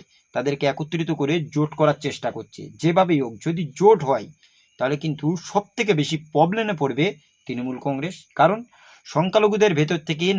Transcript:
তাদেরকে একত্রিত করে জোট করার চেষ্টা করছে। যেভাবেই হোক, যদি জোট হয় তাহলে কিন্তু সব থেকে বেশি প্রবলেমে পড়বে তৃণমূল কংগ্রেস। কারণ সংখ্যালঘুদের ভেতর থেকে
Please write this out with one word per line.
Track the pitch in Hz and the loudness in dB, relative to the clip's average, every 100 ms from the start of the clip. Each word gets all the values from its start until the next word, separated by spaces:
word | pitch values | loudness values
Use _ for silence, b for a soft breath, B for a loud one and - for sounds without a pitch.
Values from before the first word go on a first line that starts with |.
| b b _ | b b _
তাদেরকে | 120 135 143 143 | -4 -2 0 0
একত্রিত | 135 156 165 165 151 | -2 -4 -4 -2 -2
করে | 143 170 147 | 0 -2 -2
জোট | 147 151 | -2 -2
করার | - 151 143 | 2 2 2
চেষ্টা | 139 - 120 113 | -4 -6 -6 -8
করছে। | 107 - 104 107 | -12 -16 -16 -2
যেভাবেই | 165 175 180 147 | 0 2 2 2
হোক, | 120 107 156 | 0 -6 -6
যদি | 170 143 - | -4 -6 2
জোট | 202 208 139 | 4 4 2
হয় | 120 104 - b b b - | -2 -4 -16 b b b -6
তাহলে | 127 147 | -4 -2
কিন্তু | 160 147 151 180 - | -4 -4 -4 -4 -4
সব | 202 - | -4 -4
থেকে | - 208 | -2 0
বেশি | 156 143 156 - | 0 0 -4 -2
প্রবলেমে | 151 170 220 214 170 | 2 2 2 -2 -2
পড়বে | 135 120 196 208 b _ - | -2 0 -2 -4 b _ -10
তৃণমূল | 120 127 123 143 | -8 -6 -6 -6
কংগ্রেস। | 135 170 - - - | -4 -6 -10 -6 2
কারণ | 160 220 240 b b b - | 2 2 -8 b b b -6
সংখ্যালঘুদের | 147 185 214 214 214 208 | -2 2 4 4 4 2
ভেতর | 147 151 170 - | 4 0 -2 -4
থেকে | 156 180 | -2 0